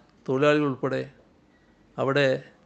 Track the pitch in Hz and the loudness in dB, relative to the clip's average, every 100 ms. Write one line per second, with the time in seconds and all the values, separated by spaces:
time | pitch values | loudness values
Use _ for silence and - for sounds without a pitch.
0 | _ _ - 131 147 151 147 123 135 131 | _ _ -4 2 2 4 0 -2 -4 -4
1 | 135 - _ _ _ _ _ _ _ - | -8 -14 _ _ _ _ _ _ _ -4
2 | 127 139 135 135 - _ | 0 2 2 0 -6 _